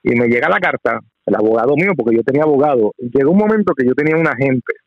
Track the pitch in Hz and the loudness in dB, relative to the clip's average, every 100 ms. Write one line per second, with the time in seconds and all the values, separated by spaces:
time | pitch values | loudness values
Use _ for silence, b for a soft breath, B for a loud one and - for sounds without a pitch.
0 | 123 120 120 120 156 202 180 135 - 117 | -2 0 2 0 0 -2 -2 -4 -4 -6
1 | _ _ - 104 110 113 120 143 196 165 | _ _ -4 0 0 0 0 0 0 0
2 | 113 113 113 139 156 139 147 131 107 - | 0 0 0 0 2 2 2 2 0 -4
3 | 123 143 139 190 214 220 180 156 123 127 | -4 0 2 2 2 0 0 0 0 0
4 | 151 160 160 120 135 127 - - | 0 0 -2 -2 -2 -2 -4 -12